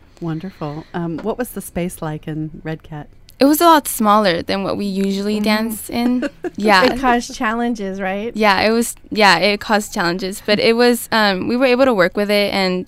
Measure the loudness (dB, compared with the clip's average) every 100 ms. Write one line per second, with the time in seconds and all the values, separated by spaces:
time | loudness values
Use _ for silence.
0 | -20 -10 -8 -8 -10 -10 -10 -10 -12 -8
1 | -6 -6 -6 -6 -6 -10 -10 -6 -8 -6
2 | -8 -8 -8 -8 -8 -10 -10 -12 -12 -16
3 | -16 -20 -12 0 2 4 4 4 2 0
4 | 2 4 2 0 -2 -4 -4 -4 -4 -2
5 | -2 -2 -2 -2 0 0 -2 -8 -8 -4
6 | -2 -2 -4 -8 -10 -2 2 4 4 2
7 | 0 0 -2 -6 -4 -2 -2 -4 -6 -6
8 | -4 -4 -6 0 2 4 2 2 -2 -6
9 | -6 4 6 6 4 0 0 0 0 -2
10 | -2 -2 -6 -6 0 2 4 4 4 2
11 | 0 2 2 2 -2 2 2 4 4 4
12 | 2 2 0 2 0 0 0 -2